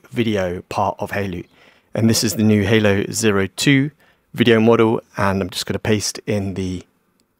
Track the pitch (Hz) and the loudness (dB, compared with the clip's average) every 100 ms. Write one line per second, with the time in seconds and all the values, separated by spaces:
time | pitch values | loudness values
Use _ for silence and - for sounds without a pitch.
0 | - 123 113 101 92 90 - - 98 - | -8 -4 -2 -2 -2 -6 -8 -4 -2 -4
1 | 101 104 98 87 - _ _ _ _ - | -6 -6 -6 -8 -12 _ _ _ _ 0
2 | 113 110 110 107 107 107 98 113 104 98 | 2 2 0 0 2 2 4 2 4 0
3 | - 101 110 98 95 - 147 135 147 - | -2 -2 0 0 -2 -2 2 2 0 -8
4 | _ _ _ - 117 113 113 117 113 117 | _ _ _ 0 4 4 6 4 4 0
5 | - - 98 98 92 - - 98 - 107 | -6 -4 -2 -2 -4 -6 -6 -4 -2 -2
6 | - - - 104 98 92 92 92 - _ | -2 -8 -6 -6 -4 -6 -6 -8 -12 _
7 | _ _ _ | _ _ _